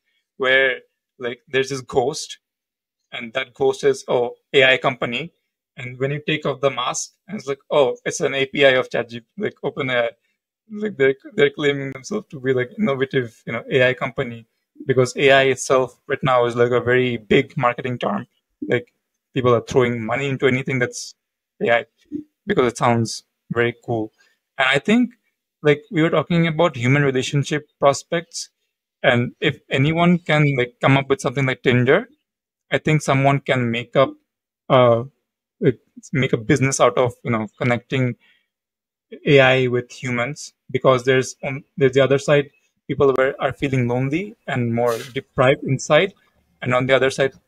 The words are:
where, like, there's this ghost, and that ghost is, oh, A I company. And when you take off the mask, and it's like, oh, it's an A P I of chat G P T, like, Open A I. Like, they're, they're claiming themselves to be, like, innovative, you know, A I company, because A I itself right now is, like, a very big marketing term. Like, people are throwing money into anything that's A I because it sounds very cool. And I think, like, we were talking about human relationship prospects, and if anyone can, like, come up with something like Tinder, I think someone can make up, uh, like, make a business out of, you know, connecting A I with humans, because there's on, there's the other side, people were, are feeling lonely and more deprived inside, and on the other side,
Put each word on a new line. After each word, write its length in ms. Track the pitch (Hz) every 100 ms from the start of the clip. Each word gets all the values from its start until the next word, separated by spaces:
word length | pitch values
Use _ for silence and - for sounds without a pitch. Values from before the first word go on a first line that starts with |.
| _ _ _ -
where, 440 | 131 131 135 123 - _ _ -
like, 240 | 120 123 _
there's 220 | 135 131
this 120 | 135
ghost, 560 | 123 143 123 156 - - _ _ _ _ _ _ _
and 220 | 131 117
that 220 | 131 131 -
ghost 280 | 135 135
is, 220 | 143 131 -
oh, 280 | 127 120 - _
A 120 | 143 131
I 120 | 127
company. 540 | 147 131 139 120 165 _ _ _ _ -
And 200 | 127 127
when 140 | 135
you 100 | 147 -
take 180 | 151 151
off 160 | 131
the 80 | 139
mask, 440 | 123 127 160 - _ -
and 120 | 208
it's 80 | 139
like, 120 | 139 -
oh, 260 | 156 123 123 -
it's 160 | -
an 140 | 147 135
A 100 | 135
P 200 | 151 139
I 60 |
of 200 | 127 123
chat 180 | 131 113
G 120 | 117
P 40 | - -
T, 80 | 202
like, 100 | -
Open 260 | 165 156 131
A 140 | 123
I. 60 | 117 - _ _ _ _ -
Like, 260 | 208 208 135
they're, 180 | 135 135 311
they're 180 | 208 143
claiming 400 | 151 147 143 135
themselves 360 | 131 - 208 -
to 100 | 139
be, 140 | 127
like, 180 | 127 120 -
innovative, 640 | 139 135 135 139 117 - -
you 80 |
know, 100 | 117 -
A 180 | 147 127
I 40 |
company, 520 | 127 135 135 120 117 - _ _ - -
because 300 | 127 127 226
A 160 | 139
I 120 | 135
itself 540 | 135 127 - 131 127 _ -
right 140 | 135
now 240 | 135 127 123
is, 100 | 120
like, 160 | 120
a 100 | 123
very 360 | 113 127 127 117
big 380 | - 147 131 143
marketing 440 | 123 120 123 123
term. 280 | - 135 131 _ _ _ -
Like, 240 | 123 - _ _ _ _
people 200 | 143 123
are 80 | 117
throwing 420 | - 135 120 120
money 240 | 110 123 139
into 200 | 131 135
anything 320 | 127 135 131
that's 340 | 123 - - - _ _ _ -
A 100 | 135
I 140 | 117 - _ _ 294 - _ -
because 200 | 202 123
it 60 | -
sounds 460 | 131 117 113 - - _ -
very 240 | 120 117 117 -
cool. 260 | 117 110 _ _ _ _ -
And 100 | 131
I 120 | 143
think, 320 | - 233 247 - _ _ _ _
like, 220 | 151 147 -
we 100 | 165
were 80 | 165
talking 380 | 156 - 170 165
about 280 | 156 170 127
human 280 | 123 143
relationship 640 | 143 131 123 143 131 151 - -
prospects, 720 | 143 135 - 170 170 - - _ _ _ _ _
and 300 | - 120 117 -
if 180 | 156 - -
anyone 480 | 135 143 165 175 175
can, 380 | - 151 147 135
like, 200 | 123 -
come 160 | 147 139
up 120 | 135
with 120 | 139
something 240 | 151 127 131
like 160 | 127
Tinder, 460 | 143 123 123 170 247 _ _ _ _ _ -
I 80 | 135
think 240 | - 151
someone 360 | - 135 139 139
can 280 | - 131 120
make 260 | 117 117 156
up, 180 | - - _ _ _ _ -
uh, 340 | 131 123 117 123 _ _ _ _ -
like, 200 | 165 - _ - -
make 220 | 135 127
a 40 | 127
business 420 | 110 139 135 -
out 180 | 131 -
of, 160 | 127 -
you 60 | 123
know, 180 | 113 107 -
connecting 560 | 131 120 - 135 127 117 _ _ _ _ _ _ _ _ _ - -
A 120 | 139
I 280 | 131 131 127
with 240 | 123 123
humans, 640 | - 131 120 123 151 - _ -
because 320 | 127 139 131
there's 320 | 120 131 127 -
on, 200 | 151 139 - -
there's 140 | 135
the 100 | 131
other 160 | 131 135
side, 320 | - 147 139 _ _ _ -
people 260 | 135 139 127
were, 200 | 131 -
are 140 | 135
feeling 340 | 127 139 131 120
lonely 480 | 123 135 160 208 - -
and 260 | 131 120
more 240 | 117 120 113 135
deprived 500 | 127 - - 131 156
inside, 500 | 214 135 - 156 190 - _ _ _ _
and 120 | 123
on 140 | 127 127
the 80 | 131
other 160 | 131
side, 220 | 135 135 -